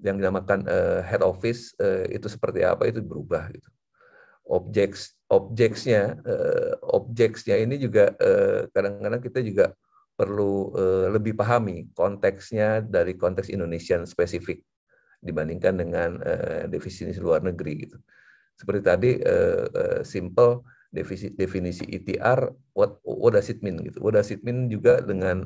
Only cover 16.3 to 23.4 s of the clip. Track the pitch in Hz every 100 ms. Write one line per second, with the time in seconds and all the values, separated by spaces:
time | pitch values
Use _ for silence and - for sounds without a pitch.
16.3 | - - 80 80 - - - 87 90 90
17.3 | 80 92 82 76 76 - - _ _ _
18.3 | _ _ _ - 101 98 90 123 - -
19.3 | 95 87 87 - - - - - 101 90
20.3 | 92 120 123 - _ _ - 82 95 -
21.3 | - 95 95 90 87 - 90 - - 107
22.3 | 131 127 - _ - 104 - - - 117
23.3 | 104